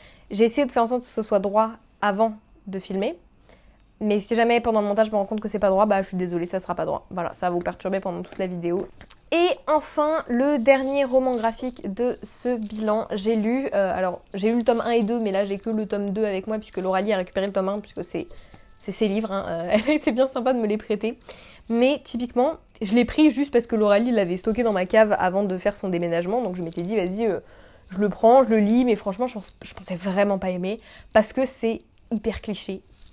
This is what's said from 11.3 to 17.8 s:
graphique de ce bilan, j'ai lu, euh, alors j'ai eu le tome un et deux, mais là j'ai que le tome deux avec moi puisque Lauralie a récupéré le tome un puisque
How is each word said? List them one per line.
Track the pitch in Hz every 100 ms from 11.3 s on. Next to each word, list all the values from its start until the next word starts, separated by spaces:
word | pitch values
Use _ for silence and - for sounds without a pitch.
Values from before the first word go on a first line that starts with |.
| 240
graphique | 226 220 254 247 202
de | 196 247 -
ce | 214 - 247 240
bilan, | 208 214 214 220 -
j'ai | 208 208 226
lu, | 214 254 269
euh, | 202 190
alors | 180 185 - -
j'ai | 196 208
eu | 240
le |
tome | 233 233 214
un |
et | 233
deux, | 208 233
mais | 214
là | 190
j'ai | 202 196
que | 226
le | 214 208
tome | 202 202
deux | 196
avec | 208 190 202
moi | 214
puisque | 214 190
Lauralie | 185 190 208
a | 196
récupéré | 180 196 202
le |
tome | 196 190
un |
puisque | 208